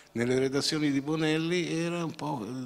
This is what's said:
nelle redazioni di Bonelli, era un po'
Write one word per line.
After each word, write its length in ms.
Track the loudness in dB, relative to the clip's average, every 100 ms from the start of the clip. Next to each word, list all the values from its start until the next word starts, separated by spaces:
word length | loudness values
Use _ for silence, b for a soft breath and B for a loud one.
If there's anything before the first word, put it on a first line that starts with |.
| B
nelle 260 | -2 2 4
redazioni 520 | 2 2 0 2 2
di 80 | 2
Bonelli, 720 | 0 0 2 2 2 0 0
era 320 | -2 -2 -2
un 120 | -4 -4
po' 280 | -6 -4 -4 -6